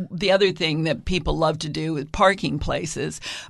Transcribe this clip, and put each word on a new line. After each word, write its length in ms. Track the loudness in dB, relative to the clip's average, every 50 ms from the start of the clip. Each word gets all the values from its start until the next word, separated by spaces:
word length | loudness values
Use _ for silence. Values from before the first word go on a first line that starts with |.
| -8 -6
the 200 | -6 -2 2 4
other 220 | 4 6 4 4 2
thing 300 | 2 0 0 2 2 2
that 200 | 0 0 -2 -2
people 320 | -2 -2 0 0 0 0
love 220 | 2 2 0 0 0
to 80 | -4
do 240 | -6 -4 -4 -4 -2 -2
with 180 | -4 -4 -6 0
parking 460 | 4 4 4 4 4 0 -2 -2 -2
places. 600 | -2 -2 -2 -2 -4 -6 -4 -4 -4 -6 -6 -8 -12 -12 -12 -12 -12